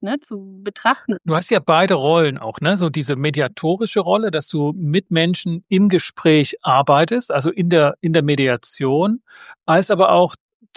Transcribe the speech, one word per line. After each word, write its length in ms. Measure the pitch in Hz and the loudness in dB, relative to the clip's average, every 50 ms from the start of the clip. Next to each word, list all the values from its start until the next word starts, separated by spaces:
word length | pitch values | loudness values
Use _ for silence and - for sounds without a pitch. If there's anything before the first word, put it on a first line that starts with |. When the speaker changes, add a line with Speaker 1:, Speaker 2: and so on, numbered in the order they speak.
Speaker 1:
ne, 160 | 202 202 269 | -8 -8 -8
zu 420 | 294 - - 214 196 190 196 190 190 | -8 -8 -12 -14 -14 -14 -18 -20 -14
betrachten. 540 | 196 202 - - - 226 262 - - - 196 - - | -14 -14 -12 -4 -2 -2 -2 -2 -4 -6 -6 -4 -4
Speaker 2:
Du 140 | 165 156 | -2 -2
hast 120 | 165 - - | -2 0 0
ja 100 | 233 180 | 0 0
beide 340 | - - 156 165 190 185 185 | 2 2 2 2 4 2 2
Rollen 440 | 139 135 151 165 170 156 143 131 | 0 2 2 2 2 2 0 -2
auch, 220 | - 113 110 - - | -4 -10 -12 -8 -4
ne? 160 | 143 165 202 | -2 -2 0
So 140 | 180 175 160 | 0 -2 -2
diese 260 | 131 156 131 143 139 | -4 -4 -4 -4 -4
mediatorische 840 | 131 143 156 143 151 135 123 - - - 165 220 202 226 - - 214 | -2 -2 -2 -2 -2 -4 -4 -4 -4 -2 -2 -2 -2 -4 -2 -2 -2
Rolle, 280 | 170 175 196 214 220 196 | 0 0 0 0 0 -2
dass 200 | 160 151 - - | -4 -6 -6 -4
du 240 | - 151 147 147 170 | -4 -2 -2 -2 -4
mit 340 | 190 165 147 156 208 - _ | -4 -4 -2 -2 -2 -2 _
Menschen 540 | 175 160 165 175 180 - - 175 165 180 - _ | 0 0 0 0 -2 -4 -4 -6 -8 -8 -4 _
im 180 | 196 185 208 | 2 2 4
Gespräch 680 | 202 180 160 - - - - - 160 156 151 135 - - - - | 4 2 2 0 -4 -10 0 2 4 4 4 2 0 -4 -6 -2
arbeitest, 680 | 131 127 135 139 156 139 147 170 - 226 247 - - | 2 2 4 4 4 4 4 4 2 0 -4 -2 -2
also 180 | 143 139 123 170 | -4 -2 -2 -2
in 200 | - 196 170 175 | -2 -2 -2 2
der, 260 | 175 160 147 143 - - | 2 2 2 2 0 -2
in 100 | - 165 | -4 0
der 120 | 160 165 147 | 0 0 0
Mediation, 1000 | 147 147 143 135 131 120 117 - - - - 135 131 139 156 185 208 226 262 - _ - - - - - _ _ | 0 0 0 0 0 -2 -2 -6 -10 -6 -4 -2 0 0 0 0 0 -2 -4 -8 _ -20 -20 -20 -20 -20 _ _
als 240 | - 160 185 185 - | 0 2 2 2 2
aber 220 | 202 170 185 - | 2 2 4 4
auch 240 | - 175 180 - - - _ _ _ _ _ _ _ | 4 4 2 2 -2 -10 _ _ _ _ _ _ _